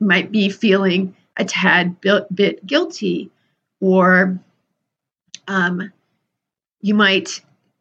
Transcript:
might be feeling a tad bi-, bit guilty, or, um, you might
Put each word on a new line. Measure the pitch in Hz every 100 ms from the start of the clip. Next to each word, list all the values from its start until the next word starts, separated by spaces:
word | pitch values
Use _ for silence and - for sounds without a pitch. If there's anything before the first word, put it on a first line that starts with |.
might | 208 180 -
be | 214 196
feeling | - 220 196 190 180 190 - _ -
a | 190
tad | 175 180 175 180 -
bi-, | 196 196 -
bit | 185 190 - 190
guilty, | 294 349 - 196 170 - _ _ _ _ _
or, | 190 185 180 185 185 185 - _ _ _ _ _ _ _ _ - -
um, | 190 175 180 208 _ _ _ _ _ _ _ _ _
you | 202
might | 214 196 190 - - _ _ _ -